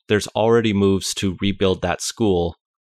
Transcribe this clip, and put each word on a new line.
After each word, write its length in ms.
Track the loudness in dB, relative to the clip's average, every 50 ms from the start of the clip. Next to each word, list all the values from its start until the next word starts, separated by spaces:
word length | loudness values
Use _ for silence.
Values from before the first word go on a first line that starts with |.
| _
there's 200 | -2 0 0 -2
already 440 | -2 -2 0 2 4 4 4 2 2 2
moves 420 | 2 4 2 2 0 -2 -6 -6
to 220 | -4 -4 -4 -4 -2
rebuild 400 | -4 -4 -2 0 0 0 0 0
that 200 | -2 -4 -4 -4
school 560 | -6 -8 -4 -2 0 0 0 0 -2 -4 -6 _ _ _ _ _ _